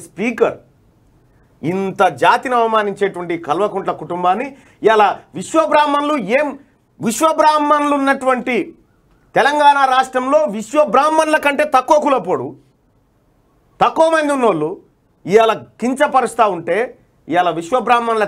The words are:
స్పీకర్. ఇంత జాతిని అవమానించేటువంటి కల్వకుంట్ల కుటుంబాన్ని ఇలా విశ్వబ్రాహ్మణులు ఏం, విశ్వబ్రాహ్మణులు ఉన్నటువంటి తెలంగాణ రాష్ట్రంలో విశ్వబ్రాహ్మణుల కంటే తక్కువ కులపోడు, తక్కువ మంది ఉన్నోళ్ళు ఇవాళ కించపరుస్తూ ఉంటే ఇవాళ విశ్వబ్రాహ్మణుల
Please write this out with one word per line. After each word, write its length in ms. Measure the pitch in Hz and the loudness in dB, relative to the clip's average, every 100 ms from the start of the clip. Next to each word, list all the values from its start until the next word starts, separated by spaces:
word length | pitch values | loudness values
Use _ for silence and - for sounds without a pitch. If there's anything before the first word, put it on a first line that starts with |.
| - | -14
స్పీకర్. 520 | - 226 226 180 - _ _ _ _ _ _ _ _ _ _ 147 | -8 -4 -2 -2 -4 _ _ _ _ _ _ _ _ _ _ -6
ఇంత 300 | 190 190 190 185 127 | -4 -4 0 -2 2
జాతిని 340 | 165 240 254 247 | 2 2 0 0
అవమానించేటువంటి 760 | 226 220 208 196 196 175 175 170 156 | 0 0 -2 -2 -4 -4 -8 -6 -4
కల్వకుంట్ల 460 | 160 208 190 175 165 | -2 -2 -4 -6 -8
కుటుంబాన్ని 460 | 160 180 180 196 269 - _ - 190 | -8 -4 -2 -2 -4 -12 _ -2 2
ఇలా 180 | 214 196 - - 139 | 4 2 0 -10 -14
విశ్వబ్రాహ్మణులు 800 | - 320 311 302 294 285 294 302 190 254 | -4 0 2 2 2 0 -2 -4 0 -2
ఏం, 100 | 302 - _ _ _ - 220 | -2 -8 _ _ _ -8 -6
విశ్వబ్రాహ్మణులు 880 | 220 320 311 311 302 294 294 294 285 | 0 0 2 2 2 2 0 0 0
ఉన్నటువంటి 580 | 269 269 262 247 247 233 - - _ _ _ _ _ 170 | 0 0 0 -2 -2 -4 -4 -10 _ _ _ _ _ 0
తెలంగాణ 380 | 254 294 294 285 269 262 | 0 4 4 4 2 2
రాష్ట్రంలో 440 | 254 254 254 302 302 208 | 0 -2 0 0 0 -6
విశ్వబ్రాహ్మణుల 840 | 208 302 294 247 302 311 311 302 285 | -4 0 2 2 2 2 2 0 0
కంటే 180 | 285 302 262 | -2 0 0
తక్కువ 240 | 254 302 285 | 2 2 2
కులపోడు, 420 | 254 180 147 127 131 _ _ _ _ _ _ _ _ _ _ _ - | -2 -2 -4 -6 -14 _ _ _ _ _ _ _ _ _ _ _ -2
తక్కువ 260 | 202 - 320 320 | 0 2 2 2
మంది 180 | 294 277 | 0 0
ఉన్నోళ్ళు 340 | 233 165 151 196 _ _ _ _ 156 | 0 0 -4 -8 _ _ _ _ 2
ఇవాళ 280 | 208 220 185 120 - | 2 4 0 -6 -6
కించపరుస్తూ 640 | 233 262 285 262 226 233 214 175 | -4 0 0 0 0 0 0 0
ఉంటే 200 | 160 185 247 - _ _ - | -4 -4 -4 -10 _ _ -4
ఇవాళ 240 | 170 175 160 | 0 0 -2
విశ్వబ్రాహ్మణుల 680 | 165 254 226 240 233 220 | -2 -2 2 0 0 -2